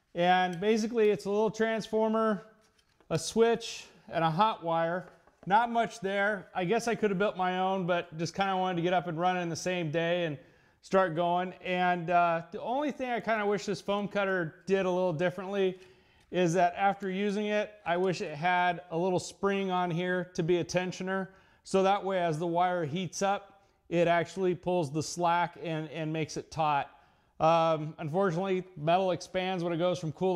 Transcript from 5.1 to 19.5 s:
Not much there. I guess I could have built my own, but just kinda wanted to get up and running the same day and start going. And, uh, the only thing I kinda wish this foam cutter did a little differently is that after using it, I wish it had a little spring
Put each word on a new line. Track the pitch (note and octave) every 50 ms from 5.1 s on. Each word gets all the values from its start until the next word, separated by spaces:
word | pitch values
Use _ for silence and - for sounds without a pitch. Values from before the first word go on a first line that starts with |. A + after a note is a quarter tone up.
| - _ _ _ _ _ -
Not | E3+ F#3+ A3 A#3+ A#3+
much | A#3 A#3 A3+ F#3 - -
there. | F3+ F#3+ G3 G3+ G3+ G#3 G#3+ F#3 E3 - -
I | F#3 F3+
guess | E3+ A3 A3+ A3 A#3
I | A3
could | - A3 G#3
have | G3+ F3
built | G#3 G#3+ G#3 F#3
my | F#3 F#3 F#3 F#3
own, | F#3 F#3+ F#3+ G3 F3+
but | E3 F3+ F3 E3+ - D#3 D#3
just | E3+ D3+ -
kinda | - G3 G3 F#3+ F#3
wanted | F#3 F#3 F#3 E3+
to |
get | E3 F3+ F#3
up | F3 D#3+
and | F3 D#3+ D#3+
running | F3 F#3 F3+ F3+ F3 E3+
the | D#3+
same | - - F3+ F3+ F3+ E3+ D#3
day | C#3+ E3 E3 E3+ F3 F3+ E3+
and | D#3+ C#3+ C3+ - - _ _ _ _ _ _
start | _ - F#3 F#3+ F#3+ F3+ D#3
going. | D#3+ F3 E3+ F3 F3+ F#3 F#3 - - -
And, | F#3 F3+ F3+ F3+ F3+ F3+ F3+ E3 E3
uh, | F3 F3 F3 E3+ E3 E3 E3 -
the | - -
only | C#3+ G#3+ A#3+ C#4 D4+ C#4+
thing | - - C4 B3
I | A#3+ A3
kinda | - G#3 A3+ G#3+ G#3
wish | G3+ G#3 F#3+ - G#3+
this | F#3+ -
foam | - - G3+ G3+ G#3 -
cutter | - G3+ G3 F#3+ F#3+ F3+ E3+ D#3 - - -
did | - F#3+ F#3+ F#3 F#3
a |
little | F3+ F3+ F#3 F#3 E3+
differently | D3 F3+ F3+ F3+ G3 F#3+ F#3+ G3+ G3+ F#3+ F#3 F3+ - - - - _ _ _ _ _ _ _
is | - F3 F#3 E3 E3
that | F#3 F3 F3 F3
after | F#3+ G3 G3+ F#3+ G3 G3+ F#3+
using | F#3 F#3+ G#3 G#3 G3 G#3+ G#3
it, | G#3 G#3 G#3 G#3+ G#3+ - - -
I | E3 E3+ F3+
wish | F#3 F#3+ E3+ -
it | G#3 D#3+ D#3
had | D3 E3 F3+ F3+ F3+ F3+ F3+ F3 E3 - -
a | E3 E3
little | F3 F#3+ F3+ F3
spring | F3+ - - - F#3+ G3